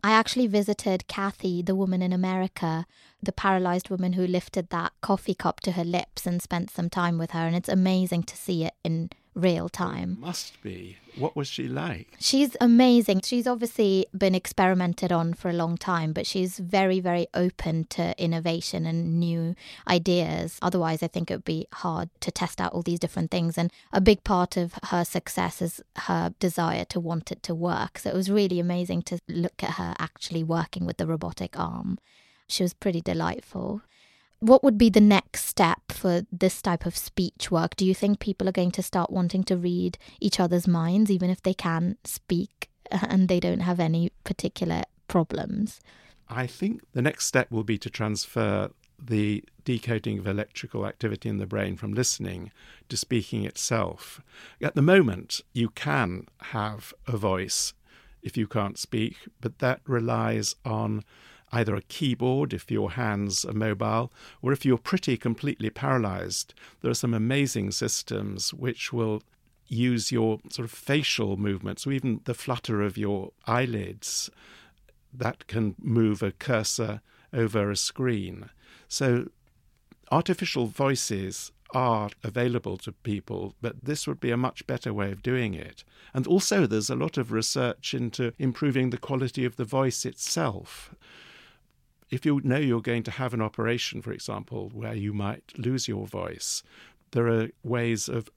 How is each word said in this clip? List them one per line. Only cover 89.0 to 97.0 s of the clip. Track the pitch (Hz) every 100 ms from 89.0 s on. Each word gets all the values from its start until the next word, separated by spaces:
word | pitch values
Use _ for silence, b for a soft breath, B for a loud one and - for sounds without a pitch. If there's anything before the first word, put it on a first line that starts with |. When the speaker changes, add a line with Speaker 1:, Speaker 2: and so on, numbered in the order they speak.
| - 131 131 135 123
Speaker 2:
of | -
the | 113
voice | 135 131 - 120
itself. | - - 165 143 95 - - - - B B B B B B _ _ _ _ -
If | 127 156
you | 143
know | 135 139
you're | 139 117
going | 120 117
to | 107
have | 135 127 117
an |
operation, | 110 - 113 120 - -
for | 117
example, | 95 - 104 - 117 98
where | 110 110 110
you | 104
might | 104 101 135 - -
lose | 120 127 -
your | 101 101
voice, | 95 87 - - - - B B B